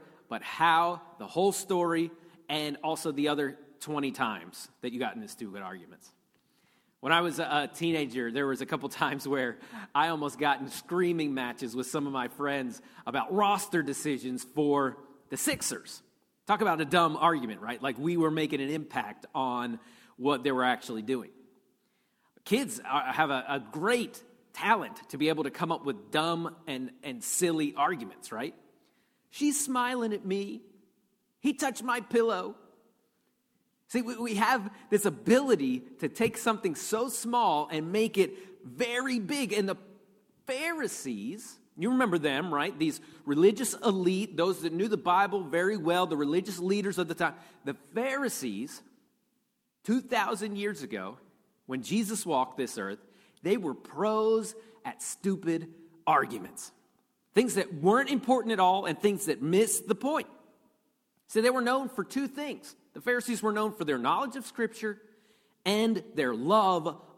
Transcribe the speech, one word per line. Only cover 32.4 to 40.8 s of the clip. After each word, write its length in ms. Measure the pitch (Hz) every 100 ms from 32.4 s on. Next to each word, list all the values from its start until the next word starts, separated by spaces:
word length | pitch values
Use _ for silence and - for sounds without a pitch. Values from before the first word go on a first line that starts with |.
| 190 - - _ _ _ _ _ _ _ _ _ _ _ -
See, 140 | 233
we, 140 | 226 226
we 180 | 240
have 340 | 202 226 254 196 - -
this 140 | 202
ability 720 | 202 135 - 254 269 143 135 127 - -
to 80 | 156
take 300 | - 226 -
something 360 | 240 214 185
so 340 | 143 - 220 254
small 600 | - 233 240 208 151 151
and 220 | 156 160
make 260 | 208 220 196
it 140 | 175 - - -
very 560 | 127 123 240 240 262 240
big. 320 | 190 285 226
And 160 | 202 190
the 80 | - - - _ _ _ _ -
Pharisees, 1080 | 262 320 330